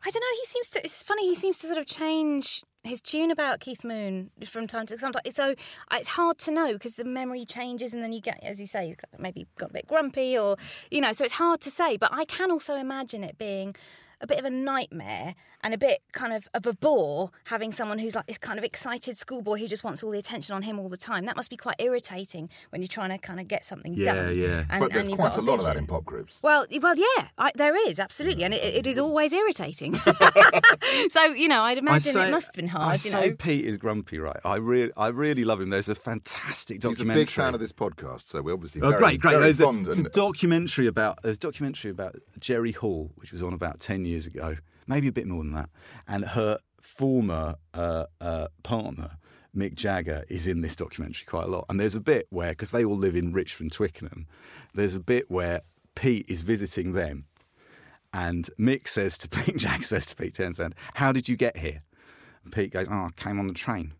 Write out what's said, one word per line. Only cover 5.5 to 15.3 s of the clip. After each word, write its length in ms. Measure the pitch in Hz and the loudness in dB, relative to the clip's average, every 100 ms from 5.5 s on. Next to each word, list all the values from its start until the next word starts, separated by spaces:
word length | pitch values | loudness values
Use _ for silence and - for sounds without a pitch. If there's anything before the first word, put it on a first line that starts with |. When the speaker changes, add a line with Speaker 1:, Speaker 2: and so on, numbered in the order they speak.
| 269 - - - | -2 -8 -18 -6
Speaker 1:
it's 160 | 247 - | -4 -2
hard 280 | - 339 330 | 2 2 2
to 120 | - | 0
know 260 | 311 311 208 | 0 0 -2
'cause 180 | 240 220 | -6 -8
the 80 | 240 | -6
memory 400 | 254 254 254 233 | -4 -6 -8 -10
changes, 480 | 240 247 247 247 | -10 -8 -6 -8
and 100 | 233 | -6
then 80 | 226 | -6
you 80 | 226 | -6
get, 180 | 214 - | -6 -6
as 160 | - 202 | -8 -8
you 80 | 202 | -6
say, 200 | 208 170 | -4 -4
he's 80 | - | -8
got, 220 | - - | -18 -10
maybe 260 | 180 185 - - | -10 -8 -14 -10
got 120 | - | -8
a 40 | |
bit 140 | - - | -8 0
grumpy, 500 | 311 285 269 262 247 | 2 2 0 0 2
or, 200 | 202 196 - - - | 2 0 -4 -18 -4
you 100 | 294 | 0
know, 120 | 254 | 0
so 100 | 220 | 2
it's 100 | 254 - | -2 2
hard 260 | 339 330 | 2 2
to 80 | - | -2
say. 240 | - 330 214 | 0 2 4
But 140 | 220 | 2
I 120 | 277 311 | 0 -4
can 260 | - 370 | -2 0
also 240 | 330 - 277 | 0 0 -4
imagine 480 | 262 269 254 220 | -4 -6 -8 -8
it 140 | 196 - | -10 -8
being 380 | 214 196 196 196 - - - _ | -6 -6 -6 -10 -20 -20 -20 _
a 40 | 233 | 0
bit 100 | - | 0
of 80 | 262 | 0
a 60 | |
nightmare 840 | 254 269 269 202 165 196 95 139 | -2 -2 -2 -4 -8 -8 -8 -8